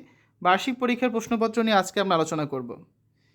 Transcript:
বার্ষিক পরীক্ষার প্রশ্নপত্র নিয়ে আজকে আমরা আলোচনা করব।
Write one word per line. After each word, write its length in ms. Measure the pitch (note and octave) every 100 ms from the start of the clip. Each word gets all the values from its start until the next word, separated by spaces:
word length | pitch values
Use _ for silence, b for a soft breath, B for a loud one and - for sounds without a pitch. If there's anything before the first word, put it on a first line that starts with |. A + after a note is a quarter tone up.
| b b b _
বার্ষিক 340 | F3+ F#3+ C4+ B3+
পরীক্ষার 300 | B3 A#3+ B3+ A3
প্রশ্নপত্র 420 | - A#3 A3+ A3+ A3+
নিয়ে 120 | G3+
আজকে 160 | F#3 -
আমরা 120 | G3 E3+
আলোচনা 280 | D#3 D#3+ D3
করব। 160 | C3 A#2+ - - _ _ _ _